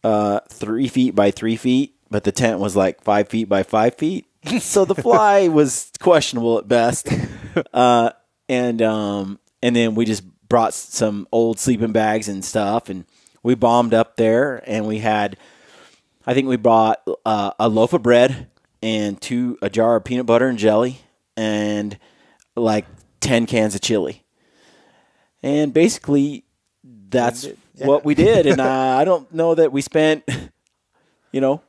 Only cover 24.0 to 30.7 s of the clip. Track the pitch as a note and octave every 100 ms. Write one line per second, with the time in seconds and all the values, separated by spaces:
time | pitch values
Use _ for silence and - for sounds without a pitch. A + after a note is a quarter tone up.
24 | D#2 - _ _ _ _ _ _ _ _
25 | _ _ _ _ - D3 D3+ C3+ A#3+ -
26 | - C#3+ C#3+ C#3+ _ _ _ _ C3+ A2+
27 | G2 B2 A#2+ A#2+ - - _ _ C3+ C#3+
28 | D3 D3 F#3 A3 D3+ C3+ C3 C3 C3 C3
29 | D#3+ F3 C3+ D#3+ E3 E3 D#3 C#3 C3+ D#3+
30 | D#3 D#3 - A#2+ - _ _